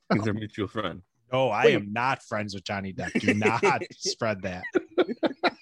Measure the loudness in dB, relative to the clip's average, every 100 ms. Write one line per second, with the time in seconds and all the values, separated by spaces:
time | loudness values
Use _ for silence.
0 | 0 0 2 -2 -4 -4 -4 -2 -4 -6
1 | -14 _ _ 0 2 6 6 6 0 -2
2 | 0 -2 -4 -6 -4 -8 -6 -6 -6 -8
3 | -4 0 2 2 2 2 2 2 -2 -8
4 | -8 -2 -2 -2 -4 -6 -4 -4 -2 0
5 | -2 -2 -4 -2 -4 -4